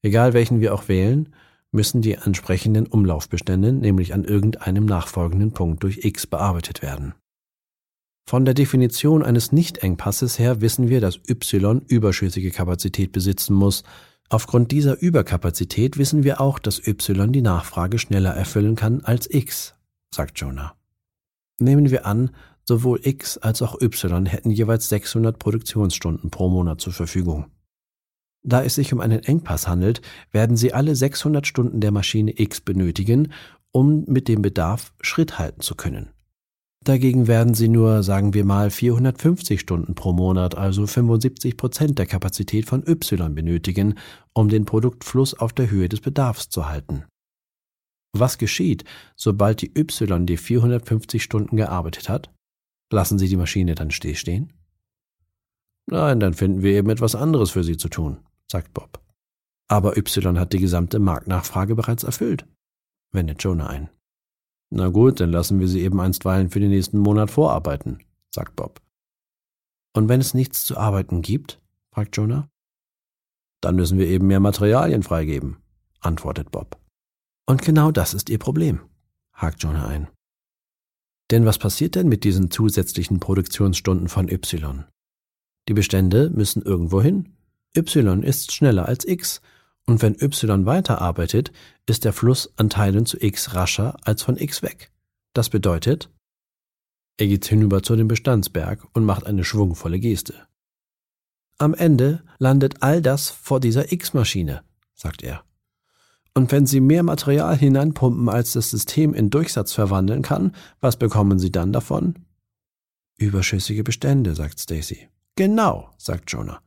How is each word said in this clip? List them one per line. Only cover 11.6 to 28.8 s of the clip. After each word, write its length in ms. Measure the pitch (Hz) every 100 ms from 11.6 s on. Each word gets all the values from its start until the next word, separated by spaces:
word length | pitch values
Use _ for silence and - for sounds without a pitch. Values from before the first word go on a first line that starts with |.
| 101 120 -
überschüssige 640 | 120 107 92 95 92 92
Kapazität 600 | - 90 87 98 - 95
besitzen 420 | - 92 95 - 101
muss. 280 | 98 98 - - - _ _
Aufgrund 420 | 110 - 120 117
dieser 300 | 143 143 131
Überkapazität 960 | 175 160 92 87 87 - 87 - 131 143
wissen 260 | 139 151
wir 160 | 139 -
auch, 200 | 139 135
dass 260 | 110 - -
Y 480 | 101 - 95 104
die 80 | 135
Nachfrage 580 | 113 87 - - 90 113
schneller 320 | - 101 95
erfüllen 440 | - 92 107 104 113
kann 260 | 110 123
als 320 | - 120 -
X, 420 | 139 - - - _ _ _ _
sagt 260 | - 71 -
Jonah. 360 | 69 65 69 _ _ _ _ _ _ _ _ -
Nehmen 300 | 120 143 143
wir 160 | 127 101
an, 260 | 107 123 - - _
sowohl 360 | - 117 123 120
X 340 | 135 139 - -
als 240 | 113 110
auch 200 | 120 -
Y 440 | 117 - 90 87 95
hätten 260 | - 117
jeweils 360 | 107 110 113 -
sechshundert 520 | 104 - 113 113 110
Produktionsstunden 920 | - 113 - 110 101 - 85 82 80
pro 160 | - 92
Monat 320 | 92 87 82
zur 140 | -
Verfügung. 540 | 87 85 92 87 76 71 _ _ _ _ _ _ _ _ _
Da 200 | - 123
es 120 | 131
sich 180 | -